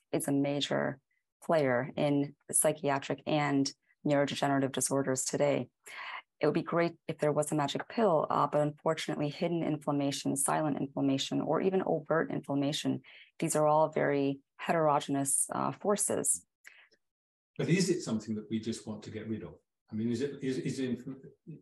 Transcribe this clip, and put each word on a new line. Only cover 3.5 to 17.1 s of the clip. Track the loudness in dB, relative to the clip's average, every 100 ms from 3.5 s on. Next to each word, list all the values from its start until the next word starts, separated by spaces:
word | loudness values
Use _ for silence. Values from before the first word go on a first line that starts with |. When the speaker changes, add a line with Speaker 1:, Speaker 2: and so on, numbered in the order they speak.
| 2 0 -4 _ _ 0
Speaker 1:
neurodegenerative | 2 2 0 0 2 0
disorders | 0 0 0 0 -2
today. | -2 0 2 2 -2 _ -18 -14 -12 -12 -16 -2
It | 0
would | 0
be |
great | 0 0 0 -2 -8
if | -2
there | 0
was | 2 2
a | 0
magic | 0 -2 -6
pill, | 0 4 4 2
uh, | 2 2
but | 2
unfortunately, | 0 0 -2 -2 -2 -2 -4
hidden | -2 -2 0
inflammation, | 0 -2 -2 0 0 -2 -2 -2
silent | 0 0 0 -2
inflammation, | -4 -2 0 0 -2 -2
or | 0 0
even | 2 0 0
overt | -2 0 0 0
inflammation, | -4 -4 -2 0 -2 -2 -4 -6 -20 -20 -6
these | -2 2
are | 4
all | 4 4
very | 2 2 2 0 -2 _ -8
heterogeneous, | -2 2 4 2 2 -2 0 -2 -2
uh, | -2 -2
forces. | -2 0 0 0 0 0 -2 -6 _ -20 -20 -20 _ _